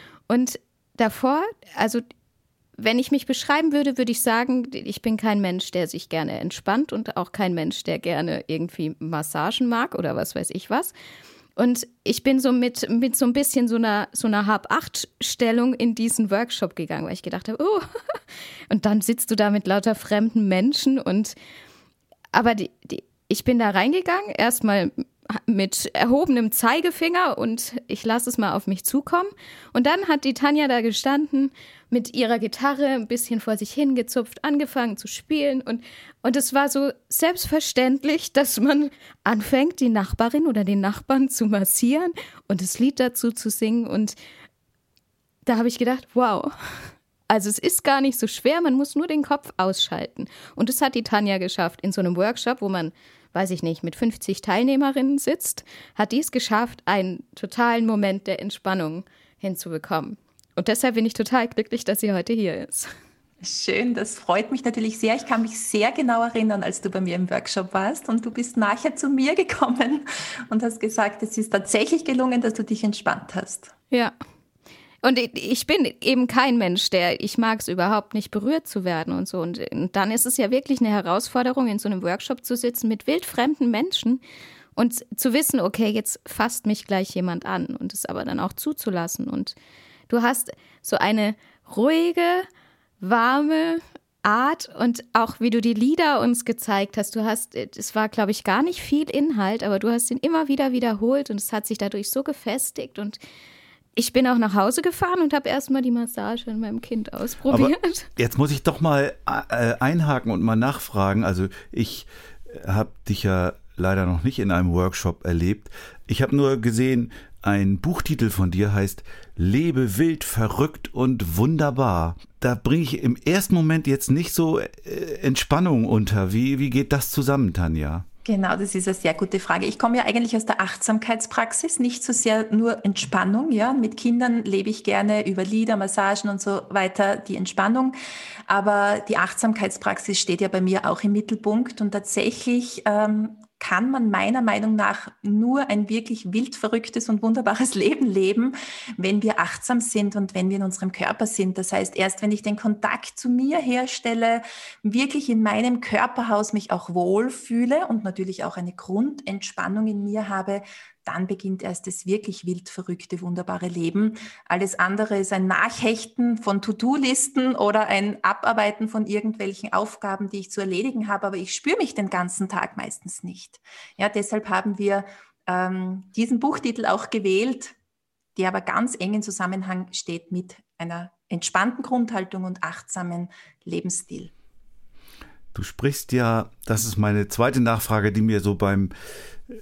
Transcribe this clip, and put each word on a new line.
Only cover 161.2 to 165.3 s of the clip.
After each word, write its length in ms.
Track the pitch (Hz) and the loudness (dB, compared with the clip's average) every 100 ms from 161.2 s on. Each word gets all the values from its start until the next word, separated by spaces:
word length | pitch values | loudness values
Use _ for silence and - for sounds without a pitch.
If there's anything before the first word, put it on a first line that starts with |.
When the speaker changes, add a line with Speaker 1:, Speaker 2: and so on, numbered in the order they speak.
| 185 | -4
Speaker 2:
beginnt 360 | 190 196 190 | -4 -6 -6
erst 240 | 185 175 190 | -6 -8 -10
das 180 | 180 | -10
wirklich 400 | 185 208 208 - | -2 -2 -2 -8
wild 240 | 170 180 - | -6 -8 -8
verrückte, 540 | - 185 180 - 175 | -12 -8 -10 -8 -8
wunderbare 460 | 175 175 180 180 180 | -6 -6 -6 -6 -6
Leben. 500 | 175 165 190 220 220 - - _ | -4 -2 0 0 -2 -14 -20 _
Alles 320 | 180 190 - | -2 0 0
andere 400 | 180 202 214 202 | 0 2 0 0
ist 140 | 190 | 0